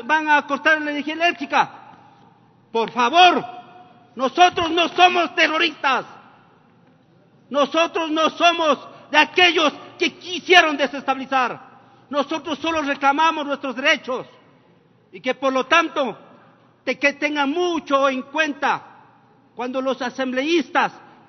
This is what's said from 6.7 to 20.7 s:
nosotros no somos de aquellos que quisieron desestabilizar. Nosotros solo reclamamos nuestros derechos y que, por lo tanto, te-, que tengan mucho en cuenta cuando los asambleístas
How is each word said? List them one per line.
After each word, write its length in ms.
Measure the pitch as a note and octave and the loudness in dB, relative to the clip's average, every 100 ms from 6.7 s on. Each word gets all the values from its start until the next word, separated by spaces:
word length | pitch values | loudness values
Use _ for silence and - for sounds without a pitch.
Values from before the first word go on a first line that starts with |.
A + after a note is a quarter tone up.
| _ _ _ _ _ _ _ - | _ _ _ _ _ _ _ -6
nosotros 640 | C#4 C#4 D#4+ E4+ F#4 D#4+ | -2 0 0 0 -2 -4
no 180 | D#4 D4+ | 0 0
somos 580 | - E4+ E4+ D#4 C4 - - - | 2 2 2 0 0 -4 -20 -2
de 80 | D4 | 2
aquellos 560 | D4 - F4+ E4+ D4+ - - - | 2 4 2 4 0 -2 -14 -6
que 160 | E4+ | -6
quisieron 640 | - E4+ F4 - F4+ D#4+ C#4+ | -6 -12 -8 4 4 6 2
desestabilizar. 840 | C#4 C#4 C4+ C4 B3+ C4+ B3+ D3 - - _ _ - | -4 -4 -4 -4 -2 -2 -2 -6 -16 -20 _ _ -8
Nosotros 480 | C#4+ C4 D#4+ E4+ C#4+ | -4 -2 -4 -6 -6
solo 240 | E4 D#4+ | -4 -2
reclamamos 640 | C#4+ C#4 C#4 C#4+ D#4+ D#4 C#4+ | -2 0 0 2 2 0 -4
nuestros 280 | C#4 C#4 A#3+ | -6 -6 -4
derechos 520 | C#4+ D4+ - B3 - - _ _ _ _ _ _ _ | 0 0 -2 -8 -10 -20 _ _ _ _ _ _ _
y 100 | F#3+ | -10
que, 120 | B3+ | -6
por 180 | B3+ C4+ | -2 -2
lo 140 | C4 B3 | 0 2
tanto, 500 | E4 E4 D#4 B3 - - - _ _ _ _ | 2 2 -2 -4 -4 -16 -20 _ _ _ _
te-, 160 | - B3 | -8 0
que 140 | C#4+ | 0
tengan 360 | C#4+ D4 D4 C#4 | 0 -4 -2 -2
mucho 580 | E4+ F4+ E4 - C#4 C#4 | 0 -2 -2 0 2 2
en 120 | C4 | 0
cuenta 680 | - D#4 D#4 - C4 E3 - - - _ _ _ _ - | -6 -2 -2 -2 -2 -2 -6 -20 -20 _ _ _ _ -10
cuando 240 | B3+ C4 | -8 -4
los 200 | C4 B3+ | -4 -4
asambleístas 880 | B3 B3+ C4 B3+ D4 E4+ - | -6 -6 -4 -2 0 0 0